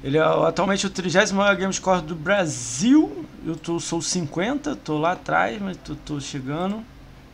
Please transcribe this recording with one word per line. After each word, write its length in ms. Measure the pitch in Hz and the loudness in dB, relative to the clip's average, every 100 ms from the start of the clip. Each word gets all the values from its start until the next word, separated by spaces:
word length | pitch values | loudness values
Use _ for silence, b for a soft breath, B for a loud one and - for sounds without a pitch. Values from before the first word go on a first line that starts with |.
Ele 160 | 135 147 | 0 2
é 80 | 160 | 4
o, 180 | 160 | 4
atualmente 420 | 160 165 190 196 196 | 2 2 0 0 -2
o 40 | |
trigésimo 480 | 196 180 165 214 196 | -4 2 4 4 4
maior 160 | 202 190 | 2 2
game 160 | 190 | 0
score 300 | 185 185 180 | -2 2 0
do 120 | 156 170 | 0 -6
Brasil. 1120 | 151 202 170 123 - 135 220 294 320 - - - | 0 2 2 -2 -8 0 6 6 6 -2 -12 -10
Eu 120 | 160 160 | -8 -6
tô, 220 | - 170 | -4 -4
sou 180 | - 170 | -2 -4
o 20 | |
cinquenta, 720 | 151 185 151 - 202 285 - - | -2 -2 -2 -2 -2 -2 -4 -6
tô 220 | - 151 | -4 0
lá 140 | 160 | 0
atrás, 480 | 180 - 165 190 226 | -2 0 2 2 -2
mas 160 | 196 180 | -8 -8
tô, 160 | - 143 | -12 -12
tô 240 | - 147 | -8 -8
chegando. 640 | 135 139 127 151 185 214 226 - - - - | -6 -8 -6 -4 -4 -4 -10 -20 -20 -20 -20